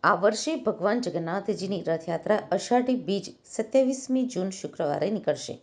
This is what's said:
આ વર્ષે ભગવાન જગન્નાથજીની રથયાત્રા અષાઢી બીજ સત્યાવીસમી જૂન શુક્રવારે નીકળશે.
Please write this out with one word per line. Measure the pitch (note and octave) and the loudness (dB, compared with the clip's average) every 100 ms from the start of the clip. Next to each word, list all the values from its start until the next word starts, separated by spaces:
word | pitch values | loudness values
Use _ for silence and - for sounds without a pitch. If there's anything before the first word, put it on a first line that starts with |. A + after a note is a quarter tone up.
આ | D3+ | 4
વર્ષે | F#3 G3 D#4+ - D#4+ | 6 4 2 -2 -2
ભગવાન | - G3 F#3+ A#3+ | -2 0 0 0
જગન્નાથજીની | A#3 E3 E3 F#3+ G3 F#3 F#3 G3 | -2 -4 -2 -4 -2 -4 -2 -4
રથયાત્રા | D#3+ E3 D#3+ E3 - G#3 - | -2 -2 -2 -4 0 0 2
અષાઢી | F#3 - B3 B3 B3+ | -2 2 2 4 0
બીજ | - G3 - - | 0 -4 -4 -16
સત્યાવીસમી | - - A3+ C4+ C4 C4 - C4 | -14 -6 2 4 4 0 0 0
જૂન | B3+ F#3 F#3+ | 0 -2 -4
શુક્રવારે | F#3 D3+ - D#3+ D3 E3+ | -4 -10 -2 -2 0 0
નીકળશે. | G#3+ - D3+ - - | 0 -2 -2 -4 -12